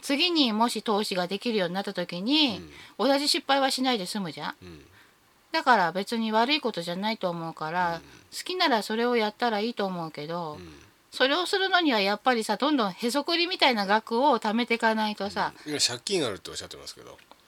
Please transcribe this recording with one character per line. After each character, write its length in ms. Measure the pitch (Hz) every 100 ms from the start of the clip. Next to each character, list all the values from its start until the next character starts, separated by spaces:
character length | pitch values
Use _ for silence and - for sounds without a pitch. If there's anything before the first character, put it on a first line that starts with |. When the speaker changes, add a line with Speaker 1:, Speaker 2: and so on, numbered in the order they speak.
Speaker 1:
次 300 | - 277 359
に 200 | 330 254
も 160 | 214 240
し 140 | 226
投 220 | 240 202
資 100 | 214
が 140 | 185 180
で 100 | 196
き 140 | 240
る 60 | 214
よ 80 | 170
う 20 |
に 60 | 185
な 60 |
っ 20 |
た 100 | 196
時 260 | 185 175 175
に、 400 | 208 302 285 185 160 - - -
Speaker 2:
う 60 |
ん。 40 | 233
Speaker 1:
同 100 | 277
じ 100 | 294
失 180 | 339 -
敗 140 | 277
は 100 | 269
し 120 | 262
な 100 | 262
い 60 | 240
で 80 | 180
済 120 | 214
む 140 | 180
じ 80 | 143
ゃ 80 | 160
ん。 60 | -
Speaker 2:
う 40 |
ん。 200 | 90 80 - - - _ _ _ _
Speaker 1:
だ 100 | 320
か 140 | 294 226
ら 160 | 170
別 260 | 185 202 233
に 140 | 220
悪 200 | 220 240
い 80 | 302
こ 120 | 247
と 100 | 175
じ 80 | 170
ゃ 60 | 175
な 160 | 214
い 40 | 220
と 140 | 185
思 200 | 170 165
う 40 |
か 160 | - 156
ら、 280 | 175 175 165
Speaker 2:
う 0 |
ん。 20 |
Speaker 1:
好 20 | - - - -
き 120 | - 370
な 100 | 330
ら 160 | 233
そ 140 | - 220
れ 100 | 240
を 80 |
や 140 | 240 214
っ 60 | -
た 120 | 240
ら 100 | 208
い 100 | 226
い 40 |
と 120 | 233 196
思 200 | 180 160
う 20 |
け 160 | 151 151
ど、 280 | 170 160
Speaker 2:
う 20 | 151
ん。 140 | 170 147 - _ _
Speaker 1:
そ 160 | - 262
れ 80 | 311
を 100 | 349
す 100 | 403
る 120 | 381
の 120 | 370
に 120 | 320
は 80 | 220
や 160 | 196 208
っ 40 |
ぱ 140 | 262
り 80 | 240
さ、 140 | 214 202
ど 160 | 285
ん 40 | 285
ど 120 | 202
ん 20 |
へ 200 | 170 233
そ 100 | 277
く 140 | 311 339
り 100 | 339
み 100 | 370
た 120 | 302
い 60 | 226
な 100 | 196
額 400 | 214 - 233 294
を 140 | 226
貯 120 | 220
め 140 | 226 240
て 120 | 233
か 180 | 226 220
な 120 | 214
い 60 |
と 160 | 208 196
さ。 220 | 202 160 -
Speaker 2:
う 40 | 151
ん。 20 |
今 60 | 143
借 200 | - 123
金 180 | - 196
が 40 | 123
あ 40 |
る 80 | 92
っ 0 |
て 100 | -
お 40 |
っ 20 | 76
し 60 |
ゃ 20 | -
っ 20 |
て 80 | -
ま 80 | -
す 80 | -
け 60 |
ど。 140 | - - - -